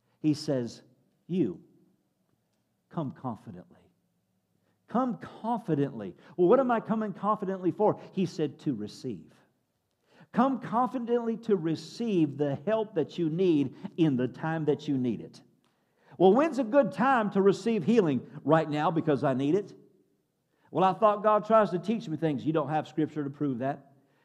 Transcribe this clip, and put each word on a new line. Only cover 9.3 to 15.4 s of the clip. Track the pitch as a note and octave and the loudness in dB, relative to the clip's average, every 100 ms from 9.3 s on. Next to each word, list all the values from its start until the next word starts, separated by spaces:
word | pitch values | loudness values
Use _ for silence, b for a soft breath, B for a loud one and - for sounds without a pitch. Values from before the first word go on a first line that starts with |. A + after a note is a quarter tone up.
| _ _ _ _ _ _ _ b b b | _ _ _ _ _ _ _ b b b
Come | - C4+ C4 | 0 0 0
confidently | - A3+ B3+ C4 A#3 A#3+ A#3 A3 | -4 -2 -2 -4 -2 -2 0 -4
to | - G3 | 0 0
receive | D#3+ D#3 - - A#3 F#3 D3+ C3 | 0 -4 -6 -8 -2 2 0 0
the | D3 C3+ G3+ | -4 -2 -2
help | A3 G#3+ E3 | -2 -2 -4
that | C#3 - | -4 -2
you | D#3+ | -2
need | E3 F#3 D3+ C3 B B - | 2 2 2 0 B B 0
in | D#3+ B2 | 2 2
the | B2 | -2
time | - D#3+ E3 D3+ | -4 -6 -2 0
that | C#3 D3+ | -2 -2
you | C3+ | -2
need | B2 F#2 | -2 -4
it. | - - | -8 -18